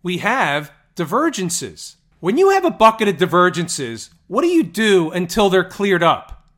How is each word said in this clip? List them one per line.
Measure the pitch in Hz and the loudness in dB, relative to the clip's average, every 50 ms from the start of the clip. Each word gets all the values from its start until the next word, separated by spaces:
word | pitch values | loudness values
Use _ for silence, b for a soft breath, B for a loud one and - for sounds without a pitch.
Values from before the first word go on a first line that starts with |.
We | _ 175 180 175 | _ -6 -6 -4
have | 175 202 233 262 214 156 139 147 151 143 - _ _ _ _ | -2 -2 -2 0 0 0 -2 -4 -6 -8 -18 _ _ _ _
divergences. | - 175 147 175 247 311 330 269 - 185 170 170 - - 104 82 - - - - _ _ _ _ _ | -8 -8 -4 -2 -2 -2 -2 -2 -4 -6 -6 -6 -6 -10 -10 -14 -16 -20 -20 -20 _ _ _ _ _
When | - 170 208 294 | -4 -2 0 2
you | 381 392 | 4 4
have | 392 381 349 | 4 2 0
a | 330 | -2
bucket | 170 - 220 220 220 220 226 208 | 0 4 4 4 4 4 -2 -2
of | 196 | 0
divergences, | 135 180 170 131 180 175 180 175 170 196 175 - - 139 117 113 113 - - _ _ _ _ | 0 -2 0 2 2 2 2 2 -2 -6 -6 -6 -8 -8 -8 -10 -12 -14 -20 _ _ _ _
what | 175 226 339 | -4 -2 0
do | 349 | 2
you | 359 330 269 | 2 0 0
do | 156 - 202 220 214 196 185 170 156 | 0 -2 0 2 4 4 4 2 2
until | - 175 180 170 - 226 208 196 | -2 -4 -4 -4 0 2 2 4
they're | 185 190 175 | 4 2 0
cleared | 185 - - 202 202 190 170 170 | -2 -6 -6 -2 0 0 2 4
up? | 165 143 107 - - - - _ _ _ | 2 2 2 -2 -14 -20 -20 _ _ _